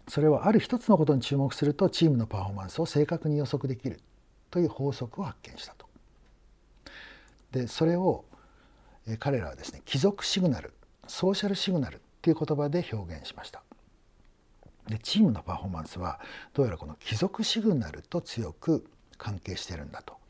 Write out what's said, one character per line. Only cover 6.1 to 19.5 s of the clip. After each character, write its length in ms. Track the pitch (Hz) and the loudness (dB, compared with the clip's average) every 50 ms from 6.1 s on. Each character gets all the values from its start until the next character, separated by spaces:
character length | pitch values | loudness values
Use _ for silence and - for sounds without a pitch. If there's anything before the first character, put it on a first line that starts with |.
| _ _ - - - _ _ _ _ _ _ _ _ _ _ - - - - - - - - - _ _ _ _ - | _ _ -20 -20 -20 _ _ _ _ _ _ _ _ _ _ -20 -20 -18 -20 -20 -20 -20 -20 -20 _ _ _ _ -4
で、 140 | 131 123 | -2 -2
そ 180 | 110 - - 165 | -2 -2 0 2
れ 120 | 165 170 | 2 4
を、 280 | 175 190 180 131 - - - - - - _ _ _ _ _ _ _ _ - - - - | 4 4 2 2 0 -4 -12 -20 -20 -20 _ _ _ _ _ _ _ _ -20 -20 -14 -10
え 80 | 110 110 | -8 -8
ー、 40 | 113 | -4
彼 200 | - 143 139 120 | -2 0 0 0
ら 100 | 92 90 | -2 -4
は 80 | 87 | -8
で 80 | - - | -12 -12
す 80 | - - | -14 -14
ね、 100 | - - | -14 -8
帰 140 | - - 135 | -4 0 2
属 260 | 143 202 202 202 - | 2 2 2 0 -4
シ 160 | - - 196 | -2 0 2
グ 80 | 180 170 | 2 2
ナ 120 | 123 - | 2 0
ル、 120 | - - - - - _ _ _ - | -4 -10 -16 -20 -20 _ _ _ -18
ソ 240 | - - - 180 185 | -14 -6 0 0 0
ー 40 | 202 | 2
シ 100 | 190 208 | 2 0
ャ 40 | 202 | -2
ル 60 | 196 | -2
シ 180 | - - 202 180 | -2 0 0 0
グ 80 | 160 | 0
ナ 100 | 131 - | 0 -2
ル 60 | - | -4
っ 20 | - - _ _ _ - | -10 -20 _ _ _ 2
て 80 | 170 | 2
い 40 | 160 | 4
う 20 | 160 | 4
言 180 | 156 - 156 | 2 0 0
葉 120 | 143 147 143 | 0 0 0
で 180 | 143 180 170 - | 0 -2 -2 -2
表 260 | - 107 95 82 80 | -6 -6 -6 -8 -10
現 100 | 73 - | -12 -12
し 80 | - - | -14 -16
ま 100 | - - | -16 -16
し 60 | - | -18
た。 120 | - - - _ - - _ _ _ _ _ _ _ _ _ - _ _ _ _ _ _ - - - _ - 110 | -18 -20 -20 _ -20 -20 _ _ _ _ _ _ _ _ _ -20 _ _ _ _ _ _ -20 -20 -20 _ -10 -8
で、 100 | 110 107 | -8 -6
チ 200 | - - - 208 | -4 0 4 6
ー 60 | 220 | 6
ム 80 | 160 110 | 6 6
の 100 | 92 - | 2 -4
パ 140 | - 90 | -6 -8
フ 80 | - 90 | -6 -6
ォ 20 | |
ー 40 | 98 | -6
マ 100 | 90 80 80 | -6 -8 -8
ン 40 | |
ス 120 | - - 90 | -10 -10 -8
は 220 | 90 - - - - - - - - - - | -6 -6 -6 -8 -12 -16 -16 -18 -18 -4 0
ど 80 | - 135 | 0 0
う 40 | |
や 60 | 117 85 | 0 0
ら 60 | - | -4
こ 80 | - | -10
の 80 | 76 - | -12 -14
帰 220 | - - - 110 | -12 -8 -6 -2
属 280 | 104 170 185 - - 220 | -2 -2 -2 -2 -2 -2
シ 160 | - - 226 | -2 0 2
グ 140 | 202 220 180 | 2 2 2
ナ 160 | 135 104 80 | 2 0 -2
ル 120 | - - - | -8 -12 -10
と 180 | _ - 175 - | _ -6 -6 -6
強 300 | - - 117 110 80 - | -6 -6 -6 -6 -6 -8
く 360 | - - 170 160 - - - _ _ _ _ - - | -4 0 2 2 2 0 -4 _ _ _ _ -20 -12
関 200 | - 113 104 87 | -10 -8 -8 -8
係 180 | - - | -8 -8